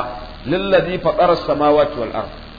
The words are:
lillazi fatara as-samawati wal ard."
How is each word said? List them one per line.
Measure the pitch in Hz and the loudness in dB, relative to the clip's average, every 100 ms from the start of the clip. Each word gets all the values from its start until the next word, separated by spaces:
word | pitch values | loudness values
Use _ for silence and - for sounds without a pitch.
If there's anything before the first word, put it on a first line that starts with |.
| 123 - - - 120 | -2 -8 -14 -12 -4
lillazi | 175 196 185 165 180 | -2 2 2 2 -2
fatara | 165 - 175 | 0 2 4
as-samawati | 170 - 143 147 147 143 - | 2 0 2 4 4 2 0
wal | 110 | -4
ard." | 110 101 - - | -4 -8 -10 -16